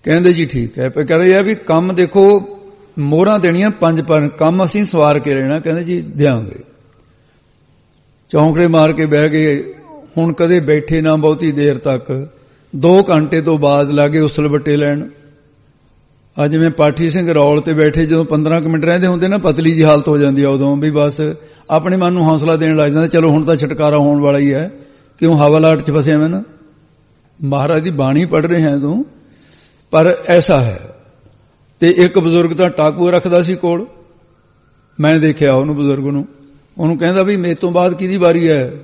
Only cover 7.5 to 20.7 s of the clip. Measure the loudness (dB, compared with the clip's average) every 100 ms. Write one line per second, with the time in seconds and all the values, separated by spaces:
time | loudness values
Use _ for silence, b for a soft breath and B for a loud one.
7.5 | _ _ _ _ _ _ _ _ 0 0
8.5 | 2 2 4 2 0 0 0 2 0 0
9.5 | -2 -6 -16 -20 -20 -10 -4 -4 0 0
10.5 | 2 2 -2 0 -2 0 0 0 0 -2
11.5 | 0 0 0 -4 -4 -6 -8 -10 _ b
12.5 | b b -2 4 4 4 0 0 -2 -2
13.5 | 0 2 0 0 0 0 0 -2 -2 -2
14.5 | -2 -2 -2 0 -4 -8 -18 -20 _ _
15.5 | _ _ _ _ _ _ _ _ -4 -2
16.5 | 0 0 2 0 0 -2 -2 0 2 2
17.5 | 2 0 0 2 0 0 0 0 -2 0
18.5 | -2 -2 -2 0 0 0 0 -2 0 0
19.5 | 0 0 2 4 2 2 0 2 2 0
20.5 | 0 0